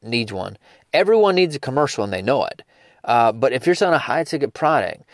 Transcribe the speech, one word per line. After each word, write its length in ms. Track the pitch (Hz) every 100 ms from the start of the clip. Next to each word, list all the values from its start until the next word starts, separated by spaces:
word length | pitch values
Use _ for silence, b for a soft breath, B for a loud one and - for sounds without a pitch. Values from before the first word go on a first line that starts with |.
needs 300 | 110 120 110
one. 260 | 98 98 101 b b b
Everyone 440 | 151 196 220 202 185
needs 180 | 180
a 60 | 143
commercial 420 | - 135 143 -
and 100 | 101
they 100 | 95
know 220 | 98 135
it. 180 | - - - b b b
Uh, 260 | - 120 117
but 220 | 113 127
if 120 | 127
you're 120 | 170 175
selling 180 | 190
a 40 | 156
high 260 | - 151
ticket 280 | 160 - 139
product, 520 | - 156 151 92 - _